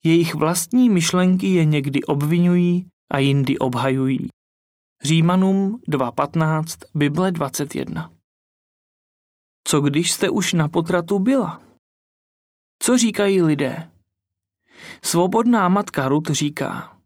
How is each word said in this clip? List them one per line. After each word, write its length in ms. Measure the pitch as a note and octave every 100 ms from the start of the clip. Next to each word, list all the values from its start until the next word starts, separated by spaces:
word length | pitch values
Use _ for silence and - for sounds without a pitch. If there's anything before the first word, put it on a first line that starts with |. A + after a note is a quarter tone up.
Jejich 320 | D#3+ E3 E3
vlastní 540 | E3 D#3 F3 - B3 B3
myšlenky 580 | F#3 E3 F#3 F#3 F#3 F#3+
je 180 | F3+
někdy 380 | D#3 D3+ C#3 C#3
obvinují 840 | - C#3+ D3+ F3 F3 F3+ F3 F3 F3+ _ _
a 80 | C#3
jindy 380 | C#3 C#3 C3 C3+
obhajují.“ 680 | C3 B2 C3+ C3+ C3 C3 - _ _ _ _ _ _ _
Římanům 760 | C#3 E3 E3 F#3 F#3+ G3 G3 A#3 -
dva 240 | C#3+ B2
patnáct, 640 | C3 C#3+ E3 D#3 D#3 D#3+ - -
Bible 380 | D3+ D3 D3+ F#3
dvacet 440 | E3 C#3 - D3
jedna. 360 | - - E3 E3 _ _ _ _ _ _ _ _ _ _ _ _ _ _ _ -
Co 140 | D3+
když 300 | D3 D3 E3+
jste 180 | - -
už 240 | G#3+ F3
na 140 | E3+ D3+
potratu 520 | F3 E3 F3 E3+ G3+
byla? 420 | G3+ C4+ F3+ - _ _ _ _ _ _ _ _ _ _ _ _
Co 180 | - B3
říkají 440 | A3+ G#3 G3+ F#3+
lidé? 500 | D#3+ D3 C3+ E3 - _ _ _ _ _ _ _ _ - - -
Svobodná 680 | - E3+ F3+ A3+ A#3 A#3+ F3+
matka 380 | F#3+ G3+ - C3
Ruth 240 | D3 E3
říká 680 | C#3+ D3 D3+ C#3 F2+ - _